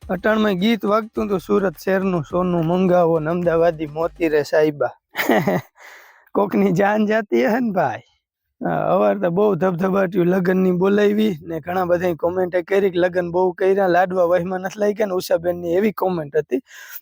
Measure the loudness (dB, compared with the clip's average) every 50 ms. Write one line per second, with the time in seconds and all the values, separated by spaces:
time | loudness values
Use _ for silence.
0 | -8 -6 -6 -2 0 0 2 2 2 0 0 0 2 0 0 0 0 0 0 0
1 | -2 -4 -6 -6 -4 -2 -2 -4 -2 0 0 0 0 -2 -4 -4 -4 -2 -2 0
2 | 0 0 -2 -2 -4 -4 -2 -2 0 0 0 0 0 0 0 2 2 2 4 4
3 | 4 4 2 0 0 -2 -2 -2 0 0 2 2 2 2 0 -2 -6 -8 -6 -6
4 | -6 -6 -4 -2 -2 0 0 0 0 0 2 2 2 2 0 -2 -4 -4 -6 -10
5 | _ _ -8 -4 0 0 2 2 2 0 -2 -2 -4 -10 _ _ -20 -20 -20 -20
6 | -20 -20 -20 _ _ _ -2 -2 -2 0 2 2 2 2 2 2 2 2 2 0
7 | 0 0 0 -2 -2 0 0 0 2 2 0 0 -2 -2 -2 -2 -2 -2 -4 -8
8 | -14 _ _ _ _ _ _ _ _ _ _ _ -6 -4 -2 -2 0 0 2 2
9 | 2 2 0 0 -2 -2 0 0 2 2 2 0 0 -2 0 -2 -2 0 0 0
10 | 0 0 0 0 0 2 2 0 0 0 2 2 2 2 0 0 0 2 2 2
11 | 2 2 2 2 0 0 -2 -4 -8 -10 -10 -8 -8 -4 -4 -2 0 0 0 0
12 | 0 -2 -2 -2 -2 -2 0 -2 -2 -2 -2 -4 -2 0 0 2 2 2 2 0
13 | 0 0 0 -2 -4 -2 0 0 0 0 0 0 0 2 2 2 2 2 4 2
14 | 2 2 2 0 2 2 2 0 0 -2 -6 -6 -8 -8 -4 -2 -2 -2 0 -2
15 | -2 -2 -2 -4 -2 -2 -2 -2 0 -2 -4 -4 -4 -2 0 2 2 0 0 -2
16 | -2 -2 -2 -4 -6 -4 -4 -4 -2 -2 -4 -6 -6 _ -16 -20 -20 -20 -20 -18